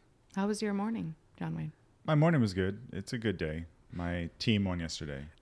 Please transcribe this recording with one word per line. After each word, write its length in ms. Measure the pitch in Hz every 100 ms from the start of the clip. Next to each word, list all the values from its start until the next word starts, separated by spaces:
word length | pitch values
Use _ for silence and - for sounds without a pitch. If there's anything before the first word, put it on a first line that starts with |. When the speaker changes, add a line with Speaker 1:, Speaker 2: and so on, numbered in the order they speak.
| _ _ _ 196
Speaker 1:
How 120 | 202
was 140 | 208
your 120 | 214
morning, 420 | 202 214 226 165 160 _ -
John 180 | 165 165
Wayne? 160 | 156 - _ _ -
Speaker 2:
My 100 | 151
morning 260 | 160 160
was 120 | 107
good. 260 | 92 95 101 127
It's 220 | 92 -
a 40 | 123
good 200 | 110 87
day. 280 | 80 78 82 _ _
My 380 | 90 87 87 85 -
team 240 | - 107 95
won 140 | 87
yesterday. 460 | 80 - 73 69 73 -